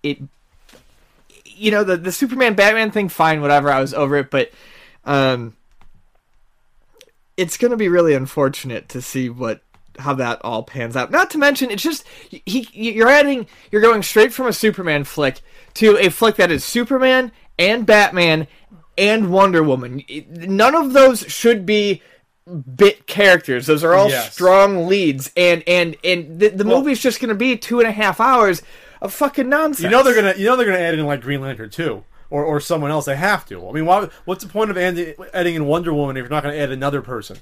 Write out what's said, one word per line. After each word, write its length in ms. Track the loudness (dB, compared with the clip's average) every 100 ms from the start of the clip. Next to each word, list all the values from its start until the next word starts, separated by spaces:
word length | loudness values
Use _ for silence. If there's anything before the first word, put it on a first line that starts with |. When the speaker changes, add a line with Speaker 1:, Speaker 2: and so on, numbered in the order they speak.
Speaker 1:
it, 160 | -6 -8 -12 _ _ _ _ _ _ _ _ _ _ _
you 260 | _ -4 0
know, 140 | 0
the, 120 | 0 -2
the 140 | -4
Superman 440 | -4 -4 0 0
Batman 360 | 4 2 2 -2
thing, 180 | -2 -4
fine, 320 | 0 0 2
whatever, 300 | 2 2 2
I 100 | 0
was 140 | -2
over 220 | -2 0 0
it, 140 | -2
but, 200 | -2 -4 _ -20 -20 _ _
um, 500 | -4 0 0 -2 -8 _ _ _ -20 -20 _ _ _ _ _ _ _ _ _ _ _ _ _ -8
it's 200 | -8 -2
gonna 200 | -2 0
be 120 | 0
really 260 | 2 2
unfortunate 760 | 0 -2 -2 -2 -4 -12 -12 -12
to 120 | -14
see 260 | -10 -8 -8
what, 340 | -8 -10 -10 _ _ -20 -10
how 160 | -6
that 260 | -4 -4 -6
all 200 | -8 -8
pans 340 | -10 -10 -6 -6
out. 140 | -2
Not 200 | 0 0
to 80 | 0
mention, 320 | 0 0 -4
it's 120 | -4
just, 220 | -6 -6 -14 -20 -20
he, 380 | -16 -6 -6 -8
you're 360 | -8 -6 2 4
adding, 380 | 4 4 -2 -6 _ _
you're 120 | 2
going 200 | 4 4
straight 300 | 0 2 2
from 140 | 2 -4
a 60 |
Superman 520 | 0 -2 -2 -4 -4
flick 360 | -4 -4 -4 -4 -20 -20 -20
to 220 | 2 4 6
a 100 | 2
flick 280 | 2 0 2
that 140 | 0
is 140 | 0
Superman 680 | -4 -6 -2 0 2 2 0 _ _ -2
and 280 | 0 0 4
Batman 600 | 4 4 2 0 0 -4 _ _ -20 _ -2
and 320 | 0 0 2
Wonder 320 | 4 4 4
Woman. 400 | 2 0 -4 -14 -14
It, 220 | -18 -16
none 440 | -14 -4 2 4
of 180 | 4 2
those 280 | 6 6 4 -8
should 340 | 0 0 2 0
be 360 | 0 0 -4 _ _ _ _ -14 -14 -14 2
bit 300 | 2 2 -10
characters. 600 | 2 4 4 0 -4 0
Those 180 | 0
are 100 | 4
all 160 | 4 4
Speaker 2:
Yes. 240 | 0 -6
Speaker 1:
strong 520 | 0 4 6 4 2 0
leads, 440 | 0 0 -2 -6 2
and, 260 | 2 2 2
and, 300 | 0 0 -4
and 340 | -2 -2 -4 0
the, 100 | 0
the 160 | 2
Speaker 2:
Well, 140 | 2 2
Speaker 1:
movie's 220 | 2 0
just 200 | -2 -2
gonna 140 | -6
be 220 | -2 0 -2
two 220 | -2 0
and 100 | 0
a 40 |
half 280 | 0 -2 0
hours 420 | 2 4 2 0 -8 -20 -20 -14
of 120 | -12
fucking 340 | -4 -4 -2 0
nonsense. 360 | 0 0 -2
Speaker 2:
You 40 | 2
know 120 | 4
they're 120 | 4
gonna, 200 | 4 0 0
you 80 |
know 120 | 0 0
they're 100 | 0
gonna 120 | 0
add 200 | -2 -2
in, 80 | -4
like, 160 | -4
Green 180 | -6 -8
Lantern 300 | -8 -12 -14
too, 340 | -8 -8 -8 -14 -20 -10
or, 140 | -6
or 160 | -4 -4
someone 300 | -4 -4 -2
else. 140 | -4
They 120 | -4 -4
have 300 | -2 -4 -6
to. 220 | -16 -10
I 40 |
mean, 140 | -6 0
why, 220 | 0 0 -12
what's 180 | -10 -8
the 80 | -8
point 200 | -4 -4
of 60 | -2
add-, 380 | -4 -4 -8 -12 -10
adding 220 | -4 -4
in 120 | -2 -2
Wonder 280 | -2 -2
Woman 220 | -2 -4 -6
if 60 |
you're 80 | -6
not 120 | -6
gonna 140 | -6 -6
add 160 | -6
another 280 | -4 -4 -6
person 380 | -8 -12 -12 -20